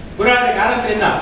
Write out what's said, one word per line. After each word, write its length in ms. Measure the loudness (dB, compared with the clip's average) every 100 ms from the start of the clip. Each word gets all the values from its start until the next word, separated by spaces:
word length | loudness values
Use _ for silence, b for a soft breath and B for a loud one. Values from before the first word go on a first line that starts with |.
| -10 -2
ಕೂರಾಡಿ 400 | 2 2 2 0
ಕಾರಂತರಿಂದ 460 | 0 0 -2 0 0 -2